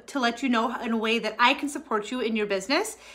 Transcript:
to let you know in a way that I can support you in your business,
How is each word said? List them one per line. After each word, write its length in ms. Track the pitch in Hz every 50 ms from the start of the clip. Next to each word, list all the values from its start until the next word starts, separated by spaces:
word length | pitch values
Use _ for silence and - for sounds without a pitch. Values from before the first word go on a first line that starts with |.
| - -
to 120 | - 285
let 220 | 247 233 233 -
you 80 | - 262
know 260 | 240 226 226 254 233 -
in 100 | 233 240
a 60 | 233 226
way 220 | 214 220 226 233
that 160 | 214 214 214 -
I 160 | 240 247 277
can 160 | 277 - 277
support 400 | - 294 - - 233 214 208 -
you 100 | 254 254
in 160 | 214 233 226
your 120 | 220 208 202
business, 500 | 202 190 185 - 277 330 427 427 - - - - -